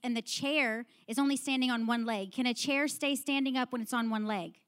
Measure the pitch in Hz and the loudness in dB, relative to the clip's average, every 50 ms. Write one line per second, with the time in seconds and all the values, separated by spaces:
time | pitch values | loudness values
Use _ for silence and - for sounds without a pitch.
0 | - 247 233 226 220 - - - 262 277 302 302 269 226 220 233 240 - _ _ | -4 -2 -2 -2 -4 -4 -4 -2 -2 0 2 2 2 0 0 -4 -6 -10 _ _
1 | _ - 226 269 277 277 277 262 - 285 269 254 254 254 247 233 226 226 240 233 | _ -4 0 2 2 2 2 0 0 0 0 2 2 2 2 2 2 2 2 2
2 | 226 233 220 202 196 190 - 262 247 247 233 - - 277 269 277 294 285 - - | 0 0 -2 -2 -4 -4 -2 0 0 0 0 0 0 0 2 2 2 0 0 -2
3 | 294 277 285 269 - 285 277 277 269 269 254 262 247 247 254 240 220 - 254 240 | 0 0 0 0 0 0 0 2 2 2 2 0 0 0 -2 -4 -4 -2 0 0
4 | 233 226 220 214 214 214 214 190 165 165 - _ _ | 0 0 0 -2 0 -2 -2 -2 -4 -6 -10 _ _